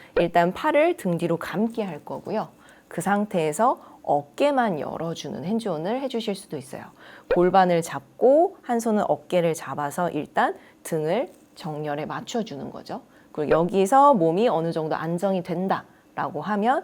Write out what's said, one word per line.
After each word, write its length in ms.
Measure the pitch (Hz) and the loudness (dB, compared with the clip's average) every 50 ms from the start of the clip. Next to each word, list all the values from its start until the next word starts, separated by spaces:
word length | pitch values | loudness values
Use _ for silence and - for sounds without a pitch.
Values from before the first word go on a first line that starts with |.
| - - - - | -20 -6 -2 0
일단 340 | 175 170 - 175 170 175 - | 0 2 4 2 2 2 0
팔을 440 | - - 311 294 294 302 339 349 - | 0 -2 0 2 4 4 2 0 -2
등 200 | - 190 170 165 | -2 -2 -2 -2
뒤로 200 | 170 160 170 165 | 0 -2 -2 -2
감게 460 | - - - 175 220 233 226 220 214 | -4 -6 -4 -2 -2 -2 -2 -4 -6
할 200 | 190 160 143 - | -6 -8 -10 -12
거고요. 460 | - 143 131 - - 180 220 170 - - _ - - - - _ _ | -12 -12 -12 -8 -6 -6 -6 -6 -6 -10 _ -20 -20 -20 -20 _ _
그 140 | - - | -8 -6
상태에서 800 | 165 196 202 202 208 214 - 180 156 156 151 - 220 247 339 - - - - - - | -2 0 0 0 0 0 -2 0 0 0 0 2 2 2 2 0 -6 -14 -20 -10 -2
어깨만 760 | - - 147 143 - - - 269 285 285 262 240 220 180 147 | 0 0 0 0 -4 -2 0 0 2 2 2 2 0 0 -2
열어주는 640 | - - - - 160 165 160 160 - 147 - - 143 | -4 -6 -6 -6 -6 -6 -6 -8 -8 -10 -8 -8 -4
핸즈온을 580 | 175 214 226 226 208 170 151 160 185 233 262 | -4 -4 -2 -2 -2 -4 -4 -4 -4 -4 -4
해주실 340 | 277 262 254 233 220 220 196 | -4 -4 -6 -4 -4 -4 -6
수도 220 | 190 - - - 143 | -6 -8 -10 -12 -12
있어요. 260 | 127 - - - 113 - - - - - - - - - - | -10 -12 -14 -16 -16 -18 -20 -20 -20 -20 -20 -20 -6 0 2
골반을 480 | 180 175 180 180 190 185 180 175 165 | 4 4 6 6 6 6 6 4 2
잡고 760 | 165 - - 139 - - _ - - 247 277 302 349 359 - - | 0 -2 -6 -10 -10 -12 _ 2 4 6 6 6 6 4 0 -6
한 180 | - - 247 233 | -6 -4 -2 0
손은 240 | 226 233 214 208 - - | 0 2 2 2 2 0
어깨를 460 | 151 147 - - - 180 170 170 156 | 0 -2 -2 -2 0 2 2 2 0
잡아서 560 | 151 - - 135 139 147 143 147 - 175 170 | -2 -6 -8 -6 -6 -4 -4 -2 -2 -2 -2
일단 440 | - 151 143 - - - 220 294 392 - - - - _ - | -2 -4 -6 -4 -2 0 0 0 -2 -6 -12 -20 -20 _ -8
등을 460 | - 175 160 151 156 180 226 285 - - - - _ _ | -6 -4 -2 -2 0 -2 -2 -2 -4 -8 -16 -20 _ _
정렬에 500 | - - 165 151 147 151 151 147 147 156 | -14 -12 -10 -8 -6 -6 -6 -6 -6 -6
맞춰주는 680 | - 151 143 233 - - 240 208 - 139 135 143 156 | -8 -8 -10 -10 -6 -6 -6 -6 -6 -8 -10 -12 -12
거죠. 300 | - - - - - 240 - _ _ - - _ - - | -12 -14 -12 -12 -12 -12 -14 _ _ -20 -20 _ -8 -6
그리고 140 | 151 139 | 0 2
여기서 640 | 151 156 170 180 - 196 190 196 - 170 277 285 285 | 2 2 2 2 2 2 2 4 6 6 8 8 6
몸이 320 | 196 165 165 160 185 233 247 | 6 4 2 2 2 2 2
어느 240 | 170 160 160 165 | 2 0 -2 -2
정도 240 | 160 165 156 156 - | -4 -4 -4 -4 -4
안정이 480 | - 156 165 170 175 190 196 190 185 170 | -4 -4 -4 -4 -2 -2 0 -2 -2 -2
된다라고 1000 | - 175 170 185 190 185 - - - - _ _ _ _ - 151 139 131 143 | -4 -4 -4 -2 -2 -2 -4 -4 -10 -20 _ _ _ _ -8 -8 -6 -8 -8
하면 420 | 151 185 214 208 202 233 269 330 | -6 -4 -4 -2 0 0 0 -2